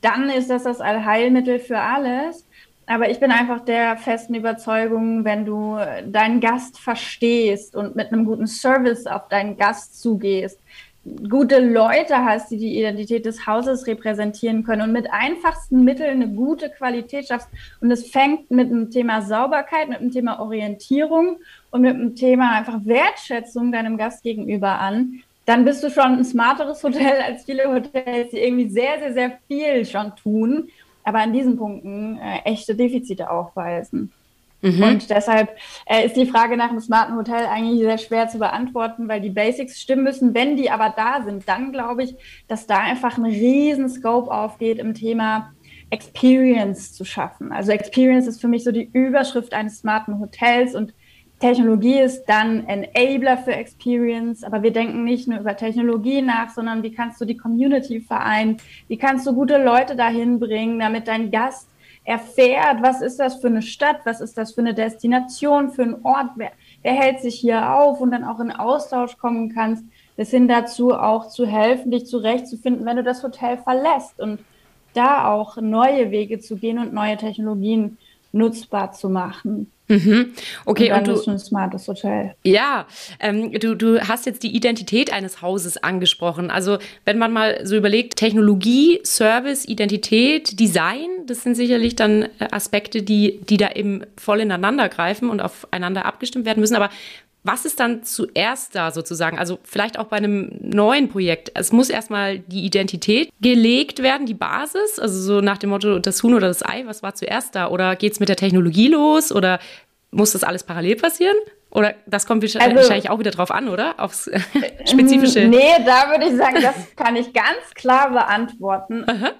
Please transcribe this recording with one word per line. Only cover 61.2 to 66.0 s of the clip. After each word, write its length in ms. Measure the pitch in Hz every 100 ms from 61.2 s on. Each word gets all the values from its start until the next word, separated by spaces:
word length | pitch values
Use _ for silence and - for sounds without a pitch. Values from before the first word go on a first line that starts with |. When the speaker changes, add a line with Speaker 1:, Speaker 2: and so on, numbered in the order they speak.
| 226
Speaker 1:
Gast 360 | 220 247 262 _ _ _ -
erfährt, 800 | - 233 - - 254 269 262 240
was 200 | 254 254
ist 180 | 262 254
das 160 | 262 254
für 120 | 240
eine 140 | 220
Stadt, 360 | 220 - 285 294 -
was 160 | 226
ist 160 | 220 -
das 160 | 220
für 80 | -
eine 120 | 233
Destination, 960 | 220 220 220 233 247 254 - 294 285 277
für 120 | 262
ein 120 | 240 226